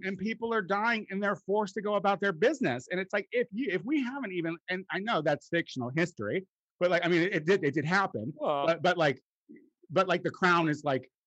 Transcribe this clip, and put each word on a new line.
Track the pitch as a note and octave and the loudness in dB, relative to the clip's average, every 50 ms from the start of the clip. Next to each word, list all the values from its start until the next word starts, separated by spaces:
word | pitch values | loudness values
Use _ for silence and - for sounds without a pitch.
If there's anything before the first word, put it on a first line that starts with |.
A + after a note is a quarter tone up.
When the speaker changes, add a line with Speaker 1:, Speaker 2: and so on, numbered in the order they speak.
| F#3 | -4
Speaker 1:
And | F#3+ G3 | -6 -6
people | F3+ F#3+ A3 A3+ A3+ A3+ A#3 A3+ | -4 -4 -4 -4 -4 -4 -2 -2
are | A3 | -2
dying | F#3 D#3+ G3 G3+ G#3+ A#3 A#3 A3 G3 - | 0 0 0 0 2 2 0 0 -2 -4
and | F#3+ G3 | -4 -2
they're | G#3 G3+ G#3 | 0 0 0
forced | - - - G3 G#3+ G#3+ F#3+ - | -2 -2 -2 0 0 0 -2 -4
to | A3 | -4
go | F#3 G#3 G#3 | -2 0 0
about | G3+ F#3+ G3 G3+ - | 2 2 2 2 2
their | G3+ G3+ | 0 0
business. | F3 D#3 G3+ C4+ D#4+ C4 A#3+ D3+ A#2+ B2+ - - | 0 2 2 2 2 2 0 0 0 -2 -4 -4
And | F3+ F#3 | -4 -4
it's | F#3+ - | -4 -2
like, | - G3+ F#3+ - | -4 -4 -4 -2
if | - B3 A#3+ - | -2 -2 -2 -2
you, | G3 A3 C#4 G#3 | -4 -4 -2 -2
if | F3 F3+ D#3+ | -2 -2 -2
we | A#3+ D#4 D4 | -2 0 0
haven't | B3+ A#3+ C4+ C#4+ B3+ G3 | 0 -2 -4 -6 -8 -6
even, | F#3 F3 D#3+ E3 E3+ E3+ _ - | -4 -4 -4 -4 -4 -6 _ -6
and | F#3 F#3+ F#3+ - | -6 -6 -6 -6
I | D#3+ F#3 | -6 -4
know | G3+ A#3 A3+ E3+ | -2 -2 -2 0
that's | D3+ D#3 D3 - - - | 0 0 -2 -2 -2 -2
fictional | E3+ E3+ D#3 - - C3 B2 B2 C3 | -2 -2 -2 -2 -6 -6 -6 -4 -2
history, | D#3+ F3 E3 - - G#2+ G#2 C3 F#3+ F#3+ - _ _ _ _ _ - | 0 -2 -2 -2 -6 -6 -4 -4 -4 -6 -8 _ _ _ _ _ -2
but, | F3+ F3+ | 0 2
like, | F3 E3+ F3 | 2 2 2
I | E3+ | 2
mean, | F3+ E3 | 4 4
it, | E3+ G3 G#3 | 4 2 0
it | E3 D3+ | 0 2
did, | E3 G3+ G3 D#3 | 2 2 2 2
it | C#3+ C3 | 0 0
did | D#3 C#3 | 0 0
happen. | D#3 F#3 G3+ G3 F#3 - G#2+ G#2+ D#3 D3+ | 2 2 2 2 0 -2 -6 -6 -8 -6
Speaker 2:
Well | - D4+ G3 D3+ C#3+ C#3+ | -4 -2 0 0 2 2
Speaker 1:
But, | D#3 E3 E3 | 2 0 2
but, | D3+ F3+ F3+ | 2 0 2
like, | F3 D#3+ D3 C3 - _ _ _ _ _ - - - - _ _ _ _ - | 4 2 2 2 -2 _ _ _ _ _ -20 -20 -20 -20 _ _ _ _ -2
but, | C#3+ F3+ F#3+ F#3 | 0 2 2 2
like, | F3 F3 | 2 0
The | - D#3+ | 0 -4
Crown | - - F#3 F3+ F3 E3+ E3 D#3 | -2 0 4 4 4 4 4 2
is, | D3 D3 - | 0 0 -2
like, | C#3+ C3+ C3 C3 - _ _ _ | -2 -2 -2 -4 -8 _ _ _